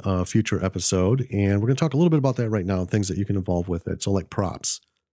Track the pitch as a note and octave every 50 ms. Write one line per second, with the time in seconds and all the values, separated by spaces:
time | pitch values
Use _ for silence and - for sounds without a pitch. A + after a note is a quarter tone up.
0 | - G2 F#2+ F2+ F2+ - - A2+ G#2+ - G#2+ F2 F2 F#2+ - F#2 F2 - - F#2
1 | F2+ F#2+ B2 C3 B2+ - - G2+ G2+ G2 G2+ G2+ G#2 A#2+ C3+ - E3 D#3+ C3 C#3
2 | F3 F3 D#3 D3+ C3 C3+ B2 - A#2+ A2 G#2+ G#2 F2+ F#2 G2 F#2 F#2 F2+ - G#2+
3 | G2 F#2+ F2+ F2+ G2+ - G2+ G2 F#2 - F2+ F2 F2 F#2 F2 E2 - - F2 -
4 | - G2+ G2 F#2+ E2 - - - G2+ F2 - - - - - - _ _ _ _
5 | _ _